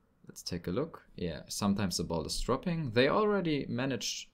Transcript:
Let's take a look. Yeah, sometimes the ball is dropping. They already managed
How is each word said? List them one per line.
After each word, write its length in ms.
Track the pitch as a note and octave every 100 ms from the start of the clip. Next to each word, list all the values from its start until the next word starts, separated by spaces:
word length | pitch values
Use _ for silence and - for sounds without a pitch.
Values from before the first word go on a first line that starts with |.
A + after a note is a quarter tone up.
| _ _ -
Let's 140 | -
take 260 | - E2+ F2
a 40 |
look. 320 | G2+ E3 - - -
Yeah, 260 | F2 D2+ -
sometimes 500 | - G2+ G2 F#2+ -
the 60 |
ball 220 | D#2+ E2 -
is 140 | -
dropping. 520 | - C3 F3+ E3 C#3
They 160 | A2 C#3
already 580 | G3 G#3+ G3+ E3+ C#3+ -
managed 600 | A#2 C3+ A#2 - - -